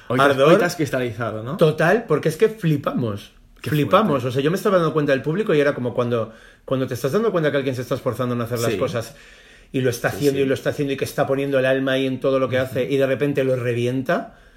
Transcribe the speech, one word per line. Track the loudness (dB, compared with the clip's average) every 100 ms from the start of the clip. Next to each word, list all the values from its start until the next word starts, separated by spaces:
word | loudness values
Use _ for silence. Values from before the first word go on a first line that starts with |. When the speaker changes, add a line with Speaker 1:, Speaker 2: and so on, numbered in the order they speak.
| -4
Speaker 1:
Hoy | 2
te | 4
has, |
Speaker 2:
Ardor". | 6 6
Speaker 1:
hoy | 6
te | 4
has | -2
cristalizado, | -4 -2 -4 -4 -6 -6
¿no? | -4 2
Speaker 2:
Total, | 2 4 2 2 0
porque | -2 0
es | 0
que | 0
flipamos. | 0 -2 0 -2 -2 -4 -6 -12 _ -20 -12
Speaker 1:
Qué | -4
Speaker 2:
Flipamos. | -2 4 4 4 0
Speaker 1:
fuerte. | 0
Speaker 2:
O |
sea, | 0
yo | 0
me | 0
estaba | 2 2
dando | 2
cuenta | 2 2
del | 0
público | 0 -2 2 2
y |
era | 2
como | 0 -4 -2
cuando, | -2 -2 -4 -10 -20 -12 -4
cuando | -2 -2
te |
estás | -4 -2
dando | 0 0
cuenta | 0 0
que | 0
alguien | -2 -4
se |
está | -4 -4
esforzando | -4 -4 -2 -2
en |
hacer | -4 -2
las | -2
Speaker 1:
Sí. | 0
Speaker 2:
cosas | -2 -4 -8 -14 -20 -20 -20 -20 -8
y | -2
lo | -2
está | 0 -2
Speaker 1:
Sí, | 0
Speaker 2:
haciendo | 2 2
Speaker 1:
sí. |
Speaker 2:
y | 0
lo |
está | 0 -2
haciendo | -2 -4
y | -4
que | -4
está | -2 0
poniendo | 0 0 2
el | 2
alma | 2 0
ahí | 0 -2
en | -2
todo | 0 0
lo | 0
que | 0
Speaker 1:
Ujú. | -2
Speaker 2:
hace | -2
y | 0 2
de | 2
repente | 0 0 0
lo | 0 0
revienta. | 0 0 0 -2 -2 -2 -4 -16 -20